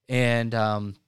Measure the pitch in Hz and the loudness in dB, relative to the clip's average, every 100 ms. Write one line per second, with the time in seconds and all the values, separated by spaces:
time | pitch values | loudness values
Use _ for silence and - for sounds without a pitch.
0 | - 127 120 117 113 113 107 107 101 101 | -4 0 2 2 0 0 0 0 -4 -10